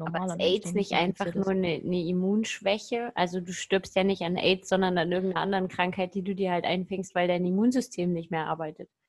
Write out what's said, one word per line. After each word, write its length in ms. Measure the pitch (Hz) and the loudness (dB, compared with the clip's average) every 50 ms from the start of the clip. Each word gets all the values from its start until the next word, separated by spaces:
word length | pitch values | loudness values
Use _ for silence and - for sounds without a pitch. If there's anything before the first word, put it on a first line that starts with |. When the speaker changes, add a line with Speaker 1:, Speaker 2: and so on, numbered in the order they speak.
| 160 | -6
Speaker 1:
Aber 120 | 170 165 165 | -4 -4 -4
Speaker 2:
normaler 200 | 185 185 170 170 | -2 -4 -2 0
Speaker 1:
ist 20 | |
Speaker 2:
Mensch, 220 | 165 165 185 214 | 2 2 2 2
Speaker 1:
aids 20 | 208 | 0
Speaker 2:
der 100 | 180 175 | -2 -2
Speaker 1:
nicht 180 | 196 196 - | -2 0 0
Speaker 2:
nicht 20 | - | 0
Speaker 1:
einfach 20 | |
Speaker 2:
infiziert 400 | - 170 180 185 - 202 175 170 | 0 0 0 0 -2 -2 -4 -2
ist. 100 | 196 190 | -2 0
Speaker 1:
nur 40 | 196 | 0
eine, 240 | 190 190 185 175 160 | 2 2 2 0 0
eine 260 | - - - 180 180 170 165 | -2 -2 -2 -2 -2 0 0
Immunschwäche? 1040 | 180 180 180 190 202 220 226 - - - 208 190 202 220 - - 254 233 240 240 - | 0 0 0 2 2 0 0 -2 -4 -4 0 0 0 0 -2 -4 -6 -4 -4 -4 -2
Also 260 | - 180 175 180 185 | 0 0 0 0 -4
du 120 | 175 180 180 | -6 -6 -8
stirbst 420 | - - - 196 196 185 - - | -8 -4 0 0 0 0 0 0
ja 80 | 190 185 | 2 2
nicht 180 | 196 196 185 175 | 2 2 0 0
an 140 | 170 180 180 | -2 0 2
aids, 320 | - 175 190 190 - - | 4 4 2 2 2 0
sondern 280 | 190 185 190 185 180 175 | 2 2 4 4 2 2
an 140 | 160 170 | 2 2
irgendeiner 300 | 180 180 185 190 180 165 | 2 0 0 0 0 0
anderen 260 | 156 196 196 190 185 185 | 0 0 0 0 0 -2
Krankheit, 480 | - - 180 180 175 - 185 180 - | 0 0 0 0 0 0 -2 -2 -2
die 80 | 196 180 | -4 -4
du 100 | 196 196 | -4 -2
dir 180 | 180 196 185 | 0 0 0
halt 140 | 175 175 175 | 2 2 0
einfängst, 480 | - 170 180 185 175 196 185 190 - - | 0 0 0 -2 -4 -4 -6 -6 -2 0
weil 140 | 180 175 180 | 0 2 2
dein 180 | 180 175 180 | 2 2 2
Immunsystem 680 | 180 180 190 214 247 247 262 240 - - - 175 180 175 | 2 2 4 4 4 4 2 0 -2 -2 -2 0 0 0
nicht 180 | 165 165 170 | -2 -4 -4
mehr 160 | 170 160 156 160 | -4 -2 -2 -2
arbeitet. 420 | 160 160 165 156 156 - 175 - _ _ _ | -4 -4 -6 -8 -8 -12 -16 -18 _ _ _